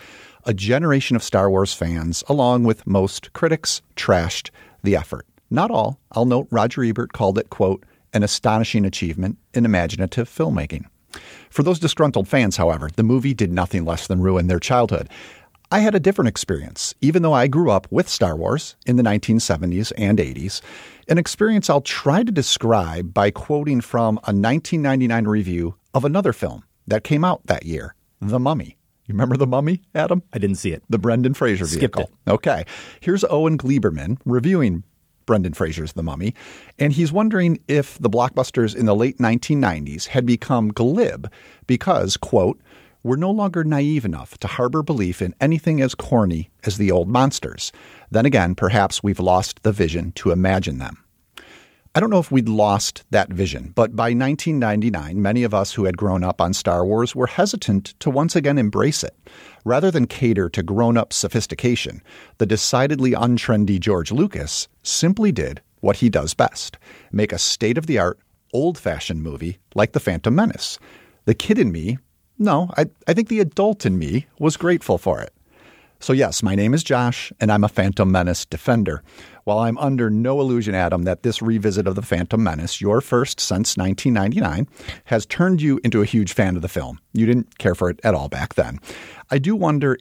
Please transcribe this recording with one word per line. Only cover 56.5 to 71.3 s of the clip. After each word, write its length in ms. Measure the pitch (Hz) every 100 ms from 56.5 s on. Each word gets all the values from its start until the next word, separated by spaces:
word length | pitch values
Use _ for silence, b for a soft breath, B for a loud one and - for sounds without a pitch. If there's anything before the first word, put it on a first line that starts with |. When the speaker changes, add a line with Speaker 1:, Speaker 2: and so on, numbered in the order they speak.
Speaker 1:
Star 320 | 95 - 87 92
Wars 280 | 107 120
were 120 | 131 123
hesitant 680 | - 202 214 - 98 98 -
to 100 | -
once 280 | 135 165 175
again 200 | 143 143
embrace 460 | 107 101 123 151
it. 140 | - - B B B B
Rather 260 | 107 123 190
than 160 | 160 120
cater 420 | - 127 98 85
to 120 | -
grown-up 500 | 82 101 117 117 107
sophistication, 920 | - - 117 - - 123 120 - - B B B B
the 80 | 104
decidedly 640 | 107 - 123 139 147 127
untrendy 680 | 117 120 120 - 110 101 98
George 320 | 87 95 80
Lucas 560 | 117 196 - 73 - - _
simply 480 | - - 165 196 214
did 280 | 135 69 73 - _
what 160 | 98 101
he 120 | 120
does 260 | 95 76
best, 440 | - 113 - - - B B B
make 220 | 104 104
a 60 | -
state-of-the-art, 800 | - - 104 120 160 123 87 - _ _ _
old-fashioned 720 | 127 165 175 - 78 - 82
movie 340 | 78 69 82 92 _
like 160 | - 110
The 100 | 147
Phantom 320 | - 82 -
Menace. 460 | 143 226 - - - B B B B
The 100 | -